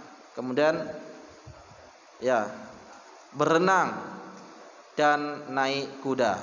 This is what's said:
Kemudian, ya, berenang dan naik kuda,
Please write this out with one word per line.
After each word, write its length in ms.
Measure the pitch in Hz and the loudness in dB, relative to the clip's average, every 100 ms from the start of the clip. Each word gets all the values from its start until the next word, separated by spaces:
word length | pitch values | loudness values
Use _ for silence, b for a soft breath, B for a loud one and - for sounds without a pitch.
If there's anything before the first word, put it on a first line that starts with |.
| - - - - | -20 -20 -14 -10
Kemudian, 400 | 127 127 151 165 156 - - - - - - - - - - - - - | -4 2 2 2 -4 -10 -14 -18 -20 -20 -20 -20 -20 -20 -20 -20 -20 -6
ya, 280 | 123 123 104 110 110 - - - - - - | 0 0 0 -8 -16 -18 -20 -20 -20 -20 -16
berenang 640 | 135 151 165 185 185 139 107 - - - - - - - - - - | -2 4 4 6 4 2 -2 -10 -14 -16 -18 -20 -20 -20 -20 -10 2
dan 520 | 147 147 147 147 127 | 4 4 0 -8 -6
naik 520 | 135 135 139 135 135 | -2 0 0 -4 -6
kuda, 320 | 135 127 117 95 | -4 2 2 0